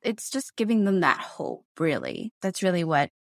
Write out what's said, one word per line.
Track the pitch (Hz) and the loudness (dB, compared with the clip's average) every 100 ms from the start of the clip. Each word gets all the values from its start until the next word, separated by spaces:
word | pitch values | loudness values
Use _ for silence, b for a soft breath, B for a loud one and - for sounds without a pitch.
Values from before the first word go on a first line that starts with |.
it's | 233 220 - | -4 -4 -4
just | 269 - - | -6 -4 -2
giving | 220 220 196 | 2 2 4
them | 190 | 4
that | 151 - | 4 2
hope, | - - - - _ - | -4 -8 -8 -8 _ -2
really. | 160 135 64 - 220 - | 0 0 -4 -8 -10 -6
That's | 190 - | -6 0
really | 190 175 | 0 2
what | 160 147 143 _ | 2 2 0 _